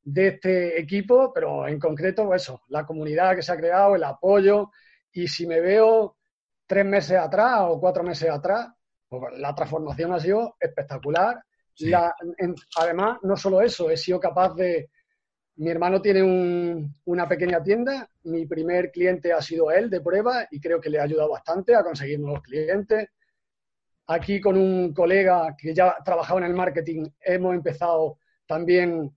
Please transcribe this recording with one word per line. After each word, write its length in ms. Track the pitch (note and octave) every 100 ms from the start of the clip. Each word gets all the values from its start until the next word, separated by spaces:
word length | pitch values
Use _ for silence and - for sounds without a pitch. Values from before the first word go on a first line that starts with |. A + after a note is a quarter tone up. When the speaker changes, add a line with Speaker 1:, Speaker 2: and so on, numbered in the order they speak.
Speaker 1:
de 260 | C#3+ D3 F#3+
este 520 | F#3+ F#3 F#3 F3 E3
equipo, 500 | D3+ G3+ G3 B3 C4
pero 360 | F3+ D#3 C#3+ C#3
en 120 | D3+
concreto, 540 | D#3+ D3 F#3 F#3 G#3
eso, 300 | F#3 - B2+ _
la 140 | D3 D3+
comunidad 500 | D#3+ D3+ D#3 F#3 F#3
que 80 |
se 80 | F3
ha 60 | E3+
creado, 380 | E3+ F3+ G3+ F#3+
el 80 |
apoyo, 680 | D3 C3+ F#3 G3+ G3 G#3 G3+ _ _ _ _
y 140 | F3+ F3
si 180 | - E3+
me 160 | E3
veo 560 | F3 G#3 A3 A3+ G#3 _ _ _ _ _ _
tres 200 | F#3+ G3
meses 320 | G3 C#3+ F#3
atrás 400 | D3+ F#3 A#3+ A#3
o 180 | F3+ D#3
cuatro 220 | F3+ F3+
meses 260 | F3 E3 D#3+
atrás, 400 | C#3+ F3 G#3+ A#3 _ _ _ _
pues 300 | B2+ B2+ B2+
la 140 | C#3+
transformación 600 | B2 C#3 D3+ D3+ C#3 E3+
ha 60 | F3
sido 340 | E3 G#3 A#3 _
espectacular. 840 | E3 - C#3 C3+ C#3+ E3 G#3 A#3+ _ _ _
Speaker 2:
Sí. 160 | _ D#3+
Speaker 1:
La, 260 | F3 E3+ - E3+ E3+
en, 180 | F3+ F3 _ E3
además, 420 | E3+ E3+ G#3 A#3+
no 120 | F#3 F#3+
solo 260 | G3+ F#3+
eso, 280 | A#3+ - E3
he 80 | D#3+
sido 220 | - F3+
capaz 320 | F3+ D#3+ F#3 F3
de... 340 | F3+ E3 C#3+ _ _ _ _ _ _ -
Mi 120 | D#3
hermano 320 | E3 F3 F#3+
tiene 220 | G3+ F#3+
un, 720 | F#3+ F#3 F3+ F3 F3 E3+ D3 - -
una 220 | F3 E3+
pequeña 340 | F3 F3+ F3
tienda, 480 | D#3 A3 B3 C4+ A3+ _
mi 220 | E3 E3 D#3
primer 420 | D#3+ D#3+ F3+ F3+
cliente 440 | F3 F3+ F#3 E3+
ha 80 | E3
sido 280 | C#3 E3 D#3
él 200 | F3+ A#3
de 100 | F#3
prueba 480 | D#3+ F#3+ A#3 B3 G3+
y 120 | C#3+
creo 180 | E3 E3
que 100 | D3+
le 80 | D3+
ha 40 |
ayudado 260 | D3 D#3 D3+
bastante 440 | D3 - F3 F#3+ A#3
a 80 |
conseguir 380 | F3 C#3+ C#3 D3
nuevos 200 | C#3+ C#3
clientes. 680 | _ C#3+ D#3 G3 G#3 A3 G3+ _ _ _ _ _ _ _ _ _ -
Aquí 320 | E3 - G3+
con 180 | G3 F#3+
un 360 | F#3+ F#3 F3+
colega 600 | D3+ F3 F#3+ F#3 F3+ D#3+ D3
que 160 | D#3
ya 220 | E3 F3+ F3
trabajaba 360 | - E3+ D#3+ F#3
en 60 | F3
el 60 |
marketing 520 | F3+ F3+ E3+ D#3 D#3+ D3+ _
hemos 340 | F#3+ F3+ F#3
empezado 640 | F3+ E3 D3+ E3+ E3 D#3 - _ _ _
también 640 | D#3+ E3+ F3+ F3 E3 D3